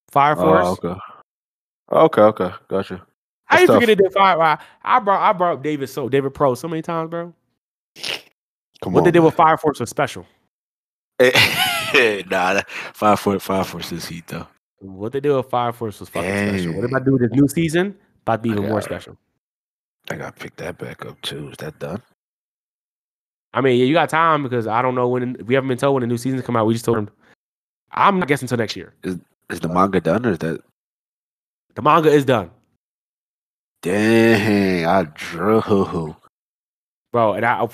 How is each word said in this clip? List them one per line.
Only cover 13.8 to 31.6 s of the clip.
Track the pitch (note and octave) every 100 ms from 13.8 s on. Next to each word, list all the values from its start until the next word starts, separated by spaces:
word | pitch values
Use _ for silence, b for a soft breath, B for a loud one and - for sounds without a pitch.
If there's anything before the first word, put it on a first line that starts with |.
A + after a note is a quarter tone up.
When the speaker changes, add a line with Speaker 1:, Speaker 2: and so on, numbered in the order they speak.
| E2+
Speaker 2:
is | E2+ -
heat | E2 -
though. | E2 - _ _ _
Speaker 1:
What | F#2+ F#2+ G#2+
they | C#3
did | C#3+
with | C3+ B2
Fire | B2 A#2+
Force | A#2 A2+ G2
was | F2+
fucking | F2 F#2+
special. | G2+ G2+ G2 F2
What | E2
they |
Speaker 2:
Dang. | A#2+
Speaker 1:
about | C3
to | C3
do |
with | C3+
this | A#2+
new | A#2+ C#3+
season? | - E3 E3 G3 G3 _ _
About | - A2+
to |
be | A#2
even | G#2 G2+
Speaker 2:
I |
Speaker 1:
more | G#2+
Speaker 2:
got, |
Speaker 1:
special. | - F2+ - - _ _ _ _ _ _ _ _ -
Speaker 2:
I | D#2
gotta | C#2+
pick | - - -
that | D#2+ F2
back | - - -
up | -
too. | - D2 C#2+
Is | -
that | D#2 -
done? | D2 - _ _ _ _ _ _ _ _ _ _ _ _ _ _ _
Speaker 1:
I | A2
mean, | C3+ B2
yeah, | B2+
you |
got | E3 D3
time | D#3 E3 D3+
because | C3+ A#2+ A2
I | A2+
don't | B2+ B2+
know | B2
when, | B2+ B2 B2+ G2+
we | C3
haven't | C3
been | B2
told | C#3+
when | C#3
the | A#2
new | A#2+
season's | C3 C3
come | A#2+ A#2+
out. | A2
We |
just | A#2
told | - A2+
them, | G#2 _ b b _ _ _ _ _
I'm | - E3 F#3+
not | D#3
guessing | C#3+ B2
until | A#2+
next | G#2+ F#2+
year. | D#2+ _
Speaker 2:
Is, | - F2+ _ _ -
is | F2
the | D#2+
manga | F2 G2 F#2+
done | D#2+ G2 B2
or |
is | E2
that? | D#2+ D2+ _ _ _ _ _ _ _ _ _ _